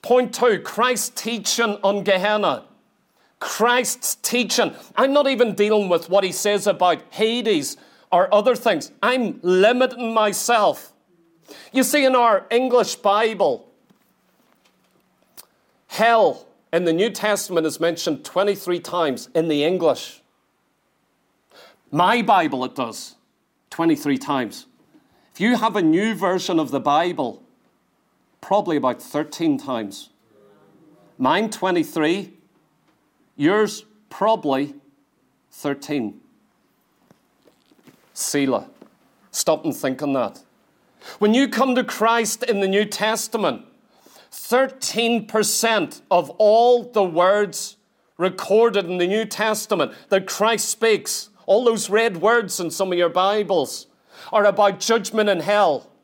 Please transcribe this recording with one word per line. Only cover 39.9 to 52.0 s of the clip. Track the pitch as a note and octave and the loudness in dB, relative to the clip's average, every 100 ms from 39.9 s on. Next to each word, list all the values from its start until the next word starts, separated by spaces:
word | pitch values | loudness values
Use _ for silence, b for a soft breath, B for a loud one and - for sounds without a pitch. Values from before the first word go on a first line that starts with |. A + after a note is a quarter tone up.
| C3 | -4
on | D3 | -4
that. | C3+ G#2+ - _ _ _ _ _ _ B B | -2 -4 -8 _ _ _ _ _ _ B B
When | G#3 | 2
you | A#3 C#4 | 4 2
come | G#3+ C4+ B3 | 0 0 0
to | |
Christ | - - A3 A#3 A3 - | -2 0 0 2 -2 -6
in | - G3+ | -4 -2
the | G3 | 0
New | G3 | 0
Testament, | G#3 - G#3+ A3 - A#3 F3+ A#2 - _ _ b b b b | -2 -2 -2 -2 -6 -2 -2 -4 -12 _ _ b b b b
thirteen | - - B3 C4+ - - G#3+ A#3 A#3 - | -18 -2 0 0 -4 -8 -2 0 -2 -2
percent | A3 G#3 - A3+ A3 D#3+ - _ | -2 -2 0 0 0 -2 -8 _
of | F3+ D3 | 0 0
all | - G#3+ A3 A#3+ A#3+ | 2 4 6 6 4
the | A#3+ G#3+ | 2 0
words | F#3+ D#3+ F3+ G#3 G3+ - - - _ _ _ - | 0 2 2 2 0 -6 -12 -16 _ _ _ -4
recorded | F3+ F#3 - G#3 A#3 G3+ F3 | -4 -4 0 4 4 2 -2
in | F3+ | -2
the | F3 | 0
New | G#3 | 0
Testament | G#3+ - A3 G#3+ - G3 C#3 B B | -4 -2 -2 -2 -4 -2 -2 B B
that | F#3+ F#3+ | -2 -2
Christ | - G#3+ A#3 - | -2 0 0 -4
speaks, | - A3+ G3+ - - - b b | 0 0 0 -2 -8 -10 b b
all | G3+ | 2
those | A#3+ A3+ G#3+ | 4 0 0
red | G#3 | 0